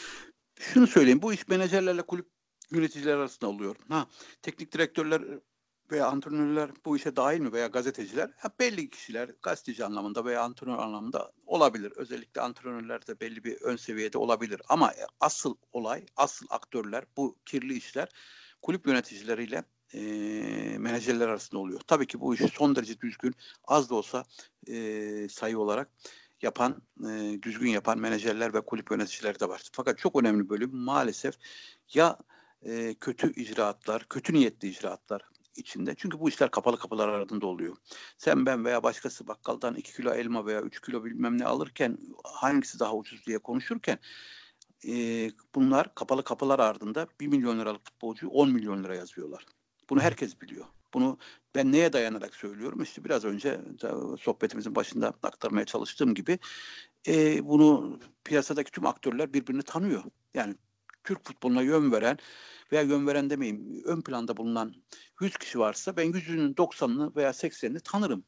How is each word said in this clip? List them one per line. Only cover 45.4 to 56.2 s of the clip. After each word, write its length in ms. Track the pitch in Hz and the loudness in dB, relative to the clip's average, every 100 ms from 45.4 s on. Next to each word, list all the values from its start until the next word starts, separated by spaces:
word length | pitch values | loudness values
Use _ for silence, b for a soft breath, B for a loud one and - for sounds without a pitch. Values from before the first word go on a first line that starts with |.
| _ | _
bunlar 400 | 139 131 135 - | 2 4 4 2
kapalı 300 | - - 131 | -2 -2 0
kapılar 340 | 131 120 139 135 | 0 -2 2 4
ardında 480 | 110 101 107 127 165 - | 4 2 -4 -6 -6 -6
bir 60 | 147 | 0
milyon 320 | 143 120 113 | 2 2 0
liralık 260 | 107 104 | -2 -6
futbolcuyu 480 | - - 117 107 - | -10 -12 -10 -8 -2
on 180 | 135 143 | 4 6
milyon 340 | 123 107 98 | 6 2 -4
lira 100 | 92 | -4
yazıyorlar. 520 | 92 90 - 76 - - _ _ _ - | -8 -10 -12 -12 -12 -18 _ _ _ 0
Bunu 100 | 139 | 2
herkes 400 | 165 - 107 - | 2 0 -4 -8
biliyor. 260 | - - - - _ | -18 -16 -18 -20 _
Bunu 240 | 131 131 131 b b _ | 2 2 2 b b _
ben 180 | 139 135 | 0 4
neye 200 | 143 165 | 6 6
dayanarak 420 | 139 113 110 104 | 4 0 -2 -10
söylüyorum? 480 | - 104 101 123 - | -12 -12 -8 -8 -6
İşte 220 | - - | -6 -8
biraz 200 | - 135 | -2 -2
önce 360 | 107 101 139 117 - - | 0 -2 -2 -4 -6 -10
de 80 | - - - - | -6 -4 -6 -6
sohbetimizin 540 | - 110 110 113 107 | -2 0 0 -2 -4
başında 340 | - - - 113 - | -2 -2 0 -2 -2
aktarmaya 420 | - - - 104 | -6 -4 -2 0
çalıştığım 500 | 104 113 110 - 131 | 0 -4 -4 0 2
gibi, 240 | 101 | 2